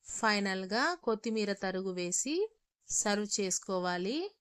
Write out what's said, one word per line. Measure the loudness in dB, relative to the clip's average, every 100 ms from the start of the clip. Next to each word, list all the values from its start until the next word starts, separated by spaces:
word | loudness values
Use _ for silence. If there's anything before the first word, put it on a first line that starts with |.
| -10
ఫైనల్ | 0 4 4 2 0
గా | 0 0 0 0
కొత్తిమీర | 0 0 0 0 0
తరుగు | 0 -2 -2 -2
వేసి | -2 -2 -2 0 0 -2 _ _ _ -4
సర్వ్ | 0 2 0 0
చేసుకోవాలి. | 0 0 -2 -2 -2 0 0 0 -2 -4 _